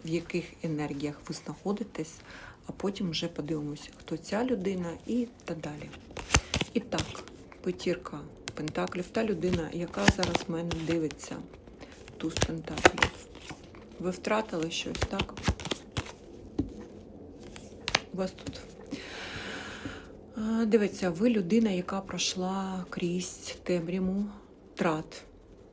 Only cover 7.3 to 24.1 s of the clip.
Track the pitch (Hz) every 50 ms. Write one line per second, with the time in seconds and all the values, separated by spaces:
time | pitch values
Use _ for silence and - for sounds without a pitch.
7.3 | - - - - - - - 190 180 - - 185 175 - - - - 147 147 151
8.3 | - - - - - - 147 156 - - 180 185 - 180 180 - - 226 226 214
9.3 | 202 160 156 180 180 175 160 - - 170 175 165 - 202 202 196 - - 180 170
10.3 | 170 - - - 170 165 170 170 170 165 165 156 165 170 160 151 - - - -
11.3 | - - - - - - - - - - - - - - - - - - - 160
12.3 | 165 - - - 160 165 151 - 156 147 - - - - - - - - - -
13.3 | - - - - - - - - - - - - - - 170 180 180 - - -
14.3 | 214 214 220 - - 170 156 165 170 - - - - - - - - 196 202 -
15.3 | - - - - - - - - - - - - - - - - - - - -
16.3 | - - - - - - - - - - - - - - - - - - - -
17.3 | - - - - - - - - - - - - - - - - - 180 190 180
18.3 | - - - - - - - - - - - - - - - - - - - -
19.3 | - - - - - - - - - - - - - - - - - - - -
20.3 | - - 214 220 226 226 233 220 202 220 208 190 190 - - 185 165 165 214 254
21.3 | 233 214 185 170 214 233 226 214 190 180 180 - 190 196 196 - 180 175 - -
22.3 | - 185 185 185 190 196 190 190 185 185 180 - - - 185 175 175 180 180 -
23.3 | - - - - - - - - 180 175 165 165 180 190 185 185